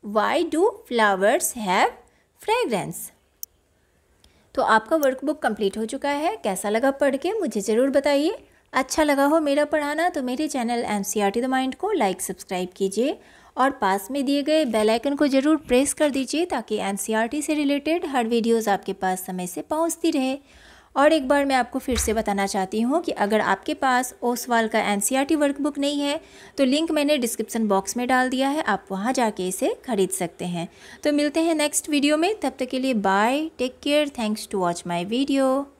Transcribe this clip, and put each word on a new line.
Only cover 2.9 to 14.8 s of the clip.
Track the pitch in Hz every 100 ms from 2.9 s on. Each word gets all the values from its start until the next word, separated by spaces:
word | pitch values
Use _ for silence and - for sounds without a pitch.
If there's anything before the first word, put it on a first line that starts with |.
| 175 - _ _ _ - _ _ _ _ _ _ _ _ _ _ -
तो |
आपका | - 220 220 320
वर्कबुक | 277 262 277 294
कंप्लीट | 254 214 202 220
हो | 220
चुका | 269 277
है। | 285 320 440
कैसा | 233 185 208
लगा | 214 269
पढ़ | 277 285 269
के, | 339 440
मुझे | 330 220
ज़रूर | 196 214 269
बताइए। | 269 285 285 311 427 - _ _
अच्छा | 254 269 -
लगा | 302 277 277
हो | 320
मेरा | 302 277 294
पढ़ाना | 311 285 302 349
तो | 349
मेरे | 254 254 311
चैनल | 277 233 240 233
एनसीईआरटी | 208 202 220 208 240
The | 254
Mind | 262 262 -
को | 392
लाइक, | 415 208 190
सब्सक्राइब | - 180 - 185 180 -
कीजिए | 196 196 262 403 - - - -
और | 247
पास | - 196 196 -
में | 277 269
दिए | 277
गए | 285 311 302
बेल | 220